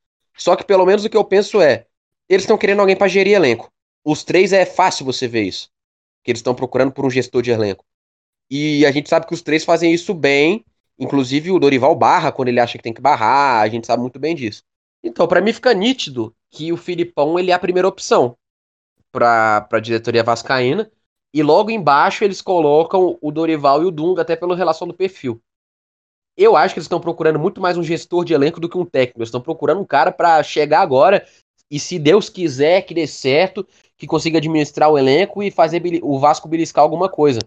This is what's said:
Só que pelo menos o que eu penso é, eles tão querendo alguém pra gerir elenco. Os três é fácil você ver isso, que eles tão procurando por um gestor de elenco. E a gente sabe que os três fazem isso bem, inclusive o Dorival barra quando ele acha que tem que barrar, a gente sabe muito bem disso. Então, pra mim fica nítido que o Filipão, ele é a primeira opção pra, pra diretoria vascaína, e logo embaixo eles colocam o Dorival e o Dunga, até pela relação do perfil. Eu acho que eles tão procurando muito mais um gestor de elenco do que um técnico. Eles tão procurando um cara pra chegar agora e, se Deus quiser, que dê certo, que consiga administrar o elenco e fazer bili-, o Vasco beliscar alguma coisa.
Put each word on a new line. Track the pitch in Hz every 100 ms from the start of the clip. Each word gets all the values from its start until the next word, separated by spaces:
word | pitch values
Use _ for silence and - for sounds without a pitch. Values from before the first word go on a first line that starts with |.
| _ _ _ -
Só | - 180
que | -
pelo | 190 185
menos | 202 208
o |
que | 214
eu |
penso | 202 190 202 214
é, | 156 113 - _ _ _ -
eles | 185 -
tão | 214
querendo | 196 202
alguém | 190 190
pra | 202
gerir | 185 196
elenco. | 208 143 113 - _ _ _
Os | 151 147
três | - 160 190
é | 190 180
fácil | - 185 - 131
você | 123 123
ver | 113
isso, | 98 - - _ _ _ _ _
que | -
eles | 113
tão | -
procurando | 127 127 127 131
por | 131 135
um |
gestor | 127 123 127
de | 123
elenco. | 113 104 95 _ _ _ _ _ _ -
E | 139 151 147 147
a |
gente | 139 143
sabe | 165 165
que |
os | 165
três | - 156 -
fazem | 170 170
isso | 165 -
bem, | 175 139 139 156 214 _ _ _ -
inclusive | 131 139 127 139 165
o | 180
Dorival | 143 135 131 147
barra | 113 170 156
quando | - 123
ele | 123
acha | 120 120
que |
tem | 120
que | 110
barrar, | 131 139 110 135 143 117
a | 110
gente | 117 113
sabe | 120
muito | 127 131
bem | 147 165
disso. | 123 110 _ _ _ _
Então, | 339 - 170
pra | 175
mim | 202
fica | - 254
nítido | 196 226 262 - 123 110 _ _
que | - 160
o | 170
Filipão, | - 175 175 - 147 175
ele | 185
é |
a | 180
primeira | 185 180 190
opção | 190 - 214 123 - _ _ _ _ _ _ _
pra, | 127 120 117 110 107
pra | 104 113
diretoria | 110 113 117 117
vascaína, | 113 117 - 131 127 175 214 _ _ _ _
e | 147
logo | 151 160 214
embaixo | 226 151 143 180 -
eles | 208 185
colocam | - 180 147 147 165 190 180 -
o | 151
Dorival | 151 160 156 139 143
e | 180
o |
Dunga, | 156 165 175
até | 165 165
pela | 175 175
relação | 170 160 170
do |
perfil. | 165 190 - 131 113 _ _ _ _ _ _ _ _ _ -
Eu | 214 170
acho | 185
que | 196
eles | 156
tão | 175
procurando | 170 160 165 156
muito | 156 -
mais | 185 175
um |
gestor | 160 165 - 175
de | 170
elenco | 151 143 165
do | 170
que | 185
um | 175
técnico. | 135 123 -
Eles | 113
tão | 123
procurando | 127 156 143 175
um | 190
cara | 139 170
pra | 175 170 165
chegar | 143 - 147 151
agora | 190 131 170 196 - _ _ _ -
e, | 147
se | - 180
Deus | 147 202 208
quiser, | 190 165 127 147 185
que | 185
dê | 170 147
certo, | - 135 139 185 196 - _ _ -
que | 151
consiga | 156 160 160
administrar | 151 156 147 - 156
o | 151
elenco | 131 143 202 196
e | 202
fazer | - 160 170
bili-, | 170 165
o | 143 135
Vasco | 147 156 165
beliscar | 165 160 -
alguma | 151 160 185
coisa. | 175 147 117